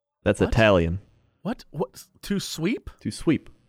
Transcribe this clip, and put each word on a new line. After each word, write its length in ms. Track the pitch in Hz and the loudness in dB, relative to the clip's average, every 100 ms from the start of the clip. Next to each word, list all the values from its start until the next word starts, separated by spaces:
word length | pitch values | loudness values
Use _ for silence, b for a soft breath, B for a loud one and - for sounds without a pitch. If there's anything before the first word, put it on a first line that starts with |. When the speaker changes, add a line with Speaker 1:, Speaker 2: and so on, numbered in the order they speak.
| _ _ | _ _
Speaker 1:
That's 180 | 104 104 | -2 2
Speaker 2:
What? 100 | 95 | 2
Speaker 1:
Italian. 500 | 123 110 92 82 95 - _ _ _ | 4 6 6 2 -4 -10 _ _ _
Speaker 2:
What? 220 | 180 - - | -10 -10 -12
What? 340 | 143 - - - _ | -8 -8 -10 -20 _
To 180 | - 196 | -6 -6
sweep? 480 | - - 175 277 - - | -6 -4 -4 -4 -8 -10
Speaker 1:
To 100 | 113 | -10
sweep. 400 | - 170 127 - - | -4 -2 -2 -4 -20